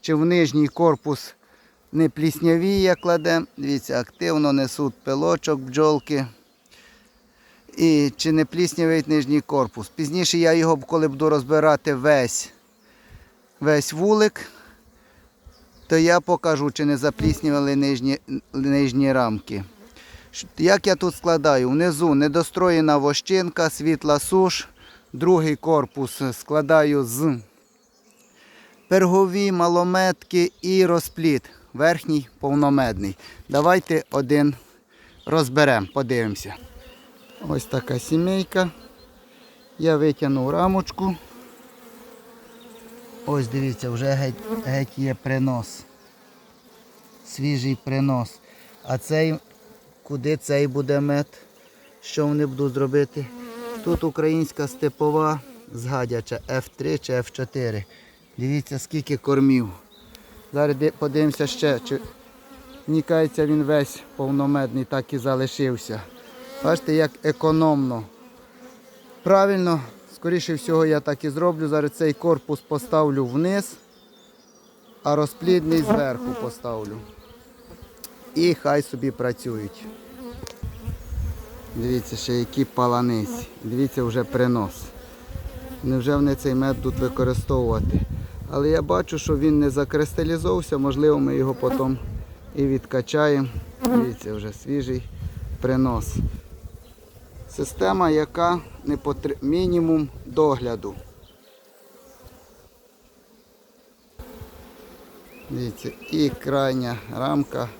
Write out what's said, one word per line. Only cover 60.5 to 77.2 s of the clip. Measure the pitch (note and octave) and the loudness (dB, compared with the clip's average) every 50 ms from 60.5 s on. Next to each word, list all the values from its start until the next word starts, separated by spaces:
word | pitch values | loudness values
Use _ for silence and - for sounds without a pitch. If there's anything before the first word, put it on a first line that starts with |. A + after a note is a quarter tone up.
| - | -2
Зараз | C#3 D3 D3 C#3+ | 0 0 0 0
де-, | C3 D3 D#3 - - | 0 0 -2 0 0
подивимося | D#3 D3 C3+ D3+ D3+ D3+ C#3 - D3+ | -4 -2 0 2 2 2 2 0 -2
ще, | C#3 - - - F#3+ F#3 D#3 | -4 -2 0 0 0 0 0
чи, | - - C#3 C3+ A3 G#3+ - - - - - - - - - - - - - - - | -2 -6 -6 -6 -6 -10 -18 -20 -20 -20 -20 -20 -20 -20 -20 -20 -20 -20 -20 -16 -6
мені | - D#3 D#3+ D3 | -2 -2 -2 0
кажеться, | - E3+ D#3+ D#3+ D3+ - - D#3 | 0 2 2 2 0 0 -2 0
він | D3 D3+ D3+ D3 | 2 2 0 2
весь | C3+ D3+ D3+ C#3+ - - - - - - | 2 2 2 0 0 -6 -16 -18 -20 -8
повномедний | - C#3 C3+ C#3 C#3 C#3 C#3 C#3+ C#3+ C3+ B2 A#2 C3+ C3 | -6 -4 -2 0 0 0 2 0 0 0 -2 -4 -4 -4
так | - - C3+ B2 - - | -2 -4 -6 -4 -4 -6
і | C3+ | -4
залишився. | A2+ C3+ C3 C3 C3+ C3 - - C#3+ C3 B2 A2+ - - A2+ G#2+ F#2 - - - - - - - - - - - - | -2 -2 0 0 -2 -4 -2 -2 -2 -2 -2 -4 -6 -8 -10 -10 -10 -12 -20 -20 -20 -20 -20 -20 -20 -18 -14 -4 0
Бачите, | D3+ E3 E3 - - D#3 | 0 0 0 0 0 2
як | D#3 D#3 D3 - - - | 2 2 0 -2 -2 -2
економно. | D3+ D3 - - D#3+ D#3 D#3+ D#3+ D#3 D3+ C#3 C3+ B2+ B2 A2+ G#2+ G2 - - - - - - - - - - - - - - - - - - - - - - - | -2 -2 2 2 2 4 4 4 4 4 2 0 -2 -2 -6 -8 -12 -18 -20 -20 -20 -20 -20 -20 -20 -20 -20 -20 -20 -20 -20 -20 -20 -20 -20 -20 -20 -20 -10 2
Правильно, | F3+ F#3+ G3 F#3+ G3 G3+ F#3+ F3+ F3 E3+ D3+ B2+ A#2+ - - - - - | 4 4 6 6 4 2 2 2 0 0 0 -2 -8 -16 -20 -20 -20 -20
скоріше | - - E3+ F3 F3+ - - E3 | -8 -4 -2 -2 -2 -2 -4 -6
всього | D3 - - E3 D#3+ D#3+ | -6 -2 0 2 2 4
я | D#3 D#3 D3 | 4 2 2
так | C#3+ - D3 - - | 0 -2 -6 -4 -4
і | D3+ | -6
зроблю. | C3+ D3+ E3+ F3+ E3+ D#3 D#3+ D3+ | -4 0 0 0 0 0 -2 -2
Зараз | D3 D#3 D3 D3 - | 0 0 0 -2 -2
цей | - E3 D#3 C#3+ | 0 0 0 0
корпус | - - E3+ E3 D3 - - D3+ - | 0 2 0 0 0 0 -6 -6 -6
поставлю | - - D3+ D3 A#3+ B3 - D#3 D#3 D3 C#3 C3+ C3+ | -4 -6 -6 -6 -4 0 2 2 2 2 2 0 -2
вниз, | A#2+ A#2+ C#3+ E3 F3+ G3 G3+ G3 - - - _ _ _ _ _ _ _ _ _ _ _ _ _ _ _ - _ _ _ _ _ _ - - - | -2 0 -2 0 0 0 -2 -4 -6 -14 -20 _ _ _ _ _ _ _ _ _ _ _ _ _ _ _ -20 _ _ _ _ _ _ -20 -8 -2
а | C#3+ D3 | -2 0
розплідний | D3 D3+ C#3+ - - E3 F3 F#3 F3+ D#3 D#3 E3 E3 D3+ | 0 0 -2 -4 -4 0 2 2 4 4 2 2 2 2
зверху | - - - C#3+ C3+ B2 A#2+ B2 - B2 - - | 2 2 2 2 0 -4 -6 -6 -8 -8 -6 -8
поставлю. | B2 A#2 - - A#2+ A#2 A2 G#2+ G2+ G#2 A2 G#2+ G#2 - - | -10 -10 -10 -8 -8 -6 -6 -8 -10 -12 -12 -14 -18 -20 -20